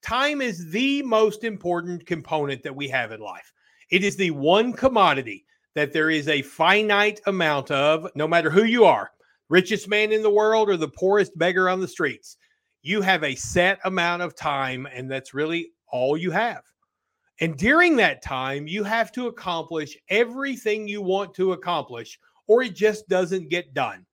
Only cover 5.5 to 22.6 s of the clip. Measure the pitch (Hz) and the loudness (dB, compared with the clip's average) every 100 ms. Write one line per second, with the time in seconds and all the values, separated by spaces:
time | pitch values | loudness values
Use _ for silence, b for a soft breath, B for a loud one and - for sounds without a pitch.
5.5 | _ _ - 147 160 156 156 143 147 135 | _ _ -4 -2 0 0 0 0 -2 -2
6.5 | - 165 202 214 202 208 208 - 190 165 | 0 4 4 4 2 2 -2 -4 0 0
7.5 | 147 135 143 143 160 160 143 156 170 156 | 0 -2 0 2 0 -2 -6 0 2 4
8.5 | 165 226 240 202 120 95 _ _ _ _ | 4 4 6 6 6 0 _ _ _ _
9.5 | 175 180 214 190 208 214 214 214 208 214 | 2 4 -4 -2 0 2 2 2 4 4
10.5 | 220 214 185 170 - 185 208 190 160 170 | 2 2 0 -2 -2 2 2 0 0 0
11.5 | 185 185 185 185 - 151 107 - - _ | 2 0 0 -4 -2 -4 -4 -18 -20 _
12.5 | _ _ _ 139 208 190 180 151 131 - | _ _ _ -6 -2 2 2 0 -4 -2
13.5 | 180 180 190 190 185 170 175 175 - 156 | 2 2 2 -2 -2 -2 -2 -6 -6 -4
14.5 | 139 131 127 135 127 131 135 131 135 156 | -2 -4 -6 -10 -12 -8 -8 -8 -6 -4
15.5 | 170 165 _ _ 127 127 151 180 165 233 | -4 -8 _ _ -2 0 0 -2 -2 -2
16.5 | 196 _ _ _ _ _ _ _ _ 165 | -6 _ _ _ _ _ _ _ _ -4
17.5 | 143 214 311 349 285 185 135 - 131 131 | 0 2 4 6 4 2 0 -8 -6 -4
18.5 | 139 151 190 202 226 226 247 247 233 190 | -6 -6 -6 -4 -2 -4 -4 -8 -8 -8
19.5 | 170 160 165 147 - _ 202 233 247 277 | -6 -6 -6 -8 -12 _ 0 0 -2 -8
20.5 | 247 220 214 208 208 190 190 196 - 185 | -6 -4 -4 -4 -8 -2 -2 -4 -4 -2
21.5 | 185 175 170 135 - 156 - _ _ - | -2 -4 -4 -4 -12 -16 -20 _ _ 2
22.5 | 226 | 2